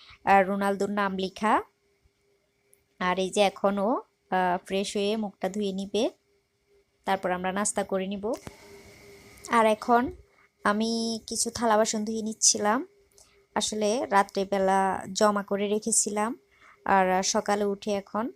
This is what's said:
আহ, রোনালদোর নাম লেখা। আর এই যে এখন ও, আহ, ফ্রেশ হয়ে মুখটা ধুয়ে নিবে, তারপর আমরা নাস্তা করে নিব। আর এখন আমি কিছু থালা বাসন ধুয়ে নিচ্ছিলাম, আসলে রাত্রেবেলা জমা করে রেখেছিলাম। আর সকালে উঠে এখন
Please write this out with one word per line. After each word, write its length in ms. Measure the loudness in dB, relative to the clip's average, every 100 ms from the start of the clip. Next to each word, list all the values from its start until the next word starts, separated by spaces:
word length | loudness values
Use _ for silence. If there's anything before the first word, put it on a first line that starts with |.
| -20 -4 4
আহ, 160 | 4
রোনালদোর 480 | 4 0 -2 -2 -2
নাম 280 | -2 -2 -2
লেখা। 460 | -6 -2 0 0 -2 _ _ _ _ _ _ _ _ _ _ _ _ -6
আর 200 | -2 -2
এই 100 | 0
যে 120 | 2
এখন 360 | 2 2 0 0
ও, 140 | 0
আহ, 720 | -2 -6 _ -4 0 0 -2 -2
ফ্রেশ 300 | -4 -2 -2
হয়ে 220 | -2 -2
মুখটা 320 | -4 -6 -6
ধুয়ে 220 | -4 -4
নিবে, 380 | -4 -4 -2 -2 -4 _ _ _ _ _ _ _ _ -4
তারপর 260 | -2 -2
আমরা 200 | -4 -4
নাস্তা 320 | -2 -2 -4
করে 240 | -2 -4 -4
নিব। 260 | -6 -6 -8 -10 -20 -20 -20 -20 -20 -20 -20 -20 -18 -2
আর 140 | 2 2
এখন 500 | 2 2 2 2 -6 -18 _ _ _
আমি 560 | -2 0 -2 -2 -4 -6 -6
কিছু 240 | -4 -4
থালা 260 | 0 2 4
বাসন 280 | 4 0 -4
ধুয়ে 160 | -4
নিচ্ছিলাম, 640 | -6 0 2 2 2 0 -4 _ _ -20 -20 _ _ -4
আসলে 500 | -4 -2 0 0 2
রাত্রেবেলা 920 | 2 2 -2 -2 0 2 2 2 -2 -4
জমা 300 | 2 2 2
করে 240 | -2 -2 0
রেখেছিলাম। 720 | -2 0 0 0 -2 -2 -4 _ _ -20 -6 2
আর 380 | 4 4 2
সকালে 420 | 0 -2 0 0 0
উঠে 260 | -2 -4
এখন 400 | -4 -4 -6 -6